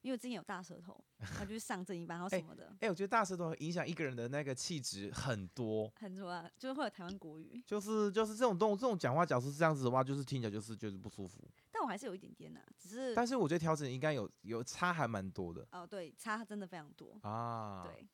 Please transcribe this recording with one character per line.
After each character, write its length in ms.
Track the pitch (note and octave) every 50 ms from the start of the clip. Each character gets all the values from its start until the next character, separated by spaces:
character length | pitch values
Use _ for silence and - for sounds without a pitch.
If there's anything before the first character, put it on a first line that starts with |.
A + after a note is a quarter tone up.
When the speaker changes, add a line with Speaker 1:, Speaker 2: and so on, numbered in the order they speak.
Speaker 1:
因 100 | _ B3
为 80 | C4 A3+
之 40 | -
前 100 | B3+ B3
有 100 | F#3+ D3+
大 180 | - G#3 F3+
舌 200 | F#3 E3 F3+ -
头， 180 | F3 F3+ - - - _ _ _
然 120 | G#2+ F#2+ -
后 100 | - G3+
就 60 | G3
去 80 | G#3+ A3+
上 260 | - - A3+ F#3 F#3
正 120 | - G3
音 80 | F3 E3+
班， 140 | E3+ E3+ E3+
然 60 | F3
后 40 | F#3+
什 140 | G3 F#3 D#3+
么 100 | E3 D#3+
的。 140 | - - E2 -
Speaker 2:
<laughs> 60 | -
哎， 80 | - A3+
哎， 20 |
我 40 | F3+
觉 100 | D#3+ G3
得 40 | G3
大 160 | A#3 A3+ G#3+
舌 120 | F3+ F#3+
头 180 | E3+ F3 D#3+ D#3+
影 160 | - C#3+ D#3+ F3
响 140 | F3 D3
一 60 | B2+ E3+
个 100 | - E3
人 140 | C3+ B2+
的 100 | A#2+ A#2
那 160 | A#2+ C3+ D3 D3+
个 100 | C3+ C3
气 280 | B2+ - - F3 D3
质 320 | B2+ - - G2 G2 G2+ -
很 340 | - - C#3 A#2+ G#2 F#2+ F2
多。 400 | - - B2 A2 A2 A2 G#2+ A2 -
Speaker 1:
很 180 | - A3 G3 F#3
多 120 | F#3+ G3 F3
啊， 220 | F3+ F3 E3 E3+ _ _
就 100 | - C4
是 40 | C4+
会 100 | C#4 D4
有 80 | G#3+
台 140 | - - F3+
湾 140 | F3 F#3+ G3
国 200 | - D#3+ D3+ D#3+
语。 240 | D#3+ - - - -
Speaker 2:
就 160 | - G3+ G#3
是， 300 | F#3+ G#3 A3 G#3+ G#3 G#3
就 160 | F#3 G#3+ A3
是 80 | G#3+ G#3+
这 100 | G#3+ B3+
种 140 | A#3+ G3+ E3+
动-， 160 | G#3+ A3 G#3
这 40 | G3
种 180 | A#3 B3+ A3 F3
讲 160 | - B2+ B2
话 100 | D#3 F3
角 160 | D#3+ D3 B2
色 80 | B2 C#3
是 80 | C#3+
这 80 | C#3+ E3+
样 80 | D#3+ D#3
子 120 | C#3 C3
的 60 | A#2+ B2
话， 100 | C3 C3
就 140 | C3 C#3
是 80 | C#3+ C3+
听 160 | B2 C3+ C3
起 60 | A#2 A2
来 20 |
就 100 | G2+ G#2+
是， 160 | G#2+ A2+ A2+
就 140 | G2+ - G#2+
是 80 | G2 F#2+
不 100 | G2 G#2+
舒 200 | - - G2 F2+
服。 200 | - - - - - _ _ _
Speaker 1:
但 120 | - A4 F#4
我 40 |
还 100 | B3+ F#3
是 100 | G3+ C4+
有 80 | B3 F3+
一 40 | F#3+
点 140 | - - -
点 240 | _ D#3+ D#3 D#3+
啊， 80 | D3 - - - _
只 100 | - F3+
是 260 | G#3 A#3+ C4 B3+ A#3
Speaker 2:
但 120 | A3 B3
是 100 | A#3 C4
我 100 | B3+ G3
觉 80 | C#3+ D#3+
得 40 | F3
调 180 | D#3+ E3 D#3+
整 140 | D3 D3+ C3
应 100 | B2+ C3
该 100 | C3+ D#3 D3+
有， 140 | C3+ G#2 - - _
有 240 | _ G2 A2+ A2+ B2+
差 260 | - - - - F3+ F3
还 120 | E3 C#3+
蛮 240 | A#2 A2+ G2+ F#2+ F#2+
多 220 | F2 - F#2+ E2+ E2+
的。 140 | - - - -
Speaker 1:
哦， 140 | F3+ F3
对， 240 | F3 - G3 F3 D3+ -
差 260 | _ - A3+ G#3+ A3 A#3
真 160 | G#3 G#3+ G#3
的 80 | G3
非 120 | F3 - E3+
常 120 | D3+ C#3+ -
多。 240 | - D3 - - G#3+
Speaker 2:
啊。 640 | - G#2 G#2+ A2+ A#2 A#2 A#2 A2+ A2 G#2 G2 F#2+ F2+
Speaker 1:
对。 240 | F2 D#2+ A#1+ - -